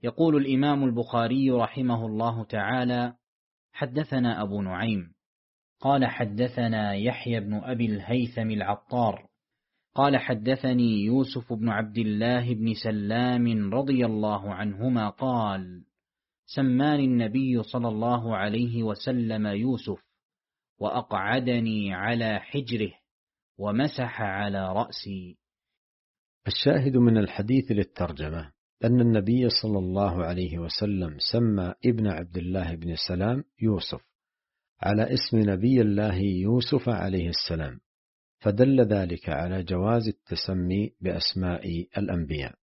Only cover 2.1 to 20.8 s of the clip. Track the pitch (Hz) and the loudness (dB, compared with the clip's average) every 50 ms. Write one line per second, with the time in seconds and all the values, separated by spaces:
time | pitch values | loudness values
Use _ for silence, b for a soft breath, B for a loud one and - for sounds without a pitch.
2.1 | 107 107 113 117 113 117 110 - - 110 98 101 123 127 123 123 123 123 120 120 | -2 -2 -2 -2 -2 -2 -6 -4 -4 -4 -2 0 0 0 0 0 0 0 -2 -4
3.1 | - _ _ _ _ _ _ _ _ _ _ _ _ - 147 127 123 151 151 - | -6 _ _ _ _ _ _ _ _ _ _ _ _ -6 -6 -4 -2 -4 -4 -2
4.1 | 143 131 123 120 113 85 107 98 101 104 98 92 90 87 107 113 110 98 87 82 | 0 0 0 0 0 -2 -4 -4 -4 -4 -4 -4 -4 -2 -2 0 0 -2 -4 -8
5.1 | _ _ _ _ _ _ _ _ _ _ _ _ _ _ - 139 139 139 131 117 | _ _ _ _ _ _ _ _ _ _ _ _ _ _ 0 2 4 4 2 0
6.1 | - - 123 107 101 104 123 123 120 - 120 113 113 110 107 101 101 98 104 120 | 0 -2 -4 -4 -2 -2 -2 -2 0 -2 0 0 0 0 0 0 -2 0 0 -2
7.1 | 131 - - 123 117 113 101 101 104 107 - 123 127 117 120 110 107 101 92 92 | -2 -2 -4 -4 -4 -2 -2 -4 -4 -4 -4 -4 -2 -2 0 0 0 -4 -2 -2
8.1 | 120 127 123 113 - 120 110 110 110 104 95 95 104 - _ _ 127 123 120 110 | 0 0 0 -2 -2 -4 -2 -2 -2 -2 -2 -2 -4 -4 _ _ 0 2 2 2
9.1 | 95 98 - - _ _ _ _ _ _ _ _ _ _ _ _ _ - 139 143 | 0 -2 -10 -20 _ _ _ _ _ _ _ _ _ _ _ _ _ 2 4 4
10.1 | 139 127 - - 127 110 107 123 131 131 - 131 127 123 120 117 110 104 101 107 | 4 2 0 0 -4 -2 0 -2 -2 0 0 0 2 4 4 4 2 2 2 2
11.1 | 120 135 135 - - 131 117 _ 120 107 110 117 104 104 110 107 104 117 113 107 | 2 2 2 0 -4 -10 -6 _ -6 -2 0 0 0 0 -2 -2 -2 -2 0 0
12.1 | 104 104 113 117 123 123 120 120 120 107 110 113 110 107 - 113 107 104 101 101 | 0 0 2 2 2 0 0 -2 -2 0 0 -2 -2 -2 -2 -4 -2 -2 -2 -2
13.1 | 110 117 123 123 123 123 120 120 113 110 104 98 104 127 139 135 139 127 123 113 | 0 0 0 2 2 2 2 2 2 0 0 0 0 0 0 2 2 2 2 2
14.1 | 110 107 107 107 104 98 95 101 95 90 107 104 98 98 113 131 127 120 107 104 | 2 0 0 0 0 -2 -4 -6 -6 -4 -4 -6 -4 -2 -2 0 0 0 0 -2
15.1 | 98 - 135 131 123 120 110 104 98 95 92 90 90 87 - _ _ _ _ _ | -4 -2 -2 0 0 0 0 0 -2 -4 -6 -10 -14 -18 -20 _ _ _ _ _
16.1 | _ _ _ _ _ _ _ - - - 135 131 123 127 143 147 151 143 139 131 | _ _ _ _ _ _ _ -10 -4 0 2 2 4 4 4 4 2 2 2 4
17.1 | 127 120 117 107 107 131 135 131 127 120 110 - - 123 120 117 110 107 113 120 | 4 2 2 2 0 0 0 2 0 0 0 -2 -4 -2 -2 -2 -2 0 0 0
18.1 | 123 120 113 117 110 95 98 107 104 113 123 120 117 117 113 110 104 - - 139 | 0 0 0 -2 -2 -2 0 0 0 0 0 0 0 -2 -2 -2 -4 -4 -4 -2
19.1 | 127 123 117 113 113 110 107 107 101 101 113 131 127 113 - - 98 - _ _ | -2 -2 0 -2 -2 -2 -2 0 0 0 0 0 -2 -2 -4 -8 -8 -8 _ _
20.1 | _ _ _ _ _ _ _ _ _ _ _ _ _ _ | _ _ _ _ _ _ _ _ _ _ _ _ _ _